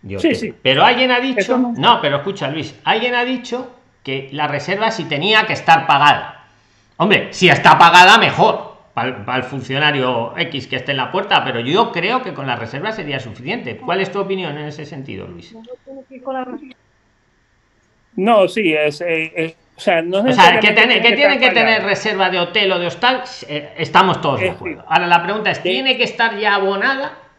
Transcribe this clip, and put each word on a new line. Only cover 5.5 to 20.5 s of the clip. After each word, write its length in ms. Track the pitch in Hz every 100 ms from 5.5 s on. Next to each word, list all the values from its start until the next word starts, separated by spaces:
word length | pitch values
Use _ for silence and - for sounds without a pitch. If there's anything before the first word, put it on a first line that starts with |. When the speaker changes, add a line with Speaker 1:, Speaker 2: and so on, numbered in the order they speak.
Speaker 1:
estar 320 | 147 - 165 160
pagada. 580 | 143 147 127 - - _ _ _ _ _ _
Hombre, 300 | 175 180 -
si 160 | - 175
está 280 | 143 160 156
pagada, 380 | 170 170 180 220
mejor, 580 | 180 - 208 - - - _
pa'l, 300 | - 120 127
pa'l 180 | 101 127
funcionario 960 | 127 139 120 135 151 143 127 120 113 -
X 280 | 170 139 117
que 80 | 131
esté 160 | -
en 60 | 135
la 120 | 123
puerta, 320 | 185 208 175
pero 160 | 131 117
yo 300 | 120 175 233
creo 320 | 170 175 254
que 100 | -
con 140 | 147 139
la 100 | 120
reserva 360 | 113 131 196
sería 260 | 226 151 135
suficiente. 580 | 117 101 127 233 170 107
¿Cuál 240 | - 180
es 120 | 190
tu 80 | 196
opinión 360 | 190 190 175 147
en 100 | 151
ese 180 | 147 147
sentido, 400 | 156 131 95 92
Luis? 280 | 87 - 226 226 254 - 269 262 262 254 262 254 320 285 - _ _ _ _ _ _ _ _ _ _ _ _ _
Speaker 2:
No, 340 | - 196 220 190
sí, 240 | - 196
es, 280 | 156 151 147
eh, 300 | 175 165 160 170
es, 200 | 160 160 _ _
o 40 |
sea, 200 | - 170
no 180 | 170 190 240
es 120 | 247
Speaker 1:
O 20 |
sea, 180 | 175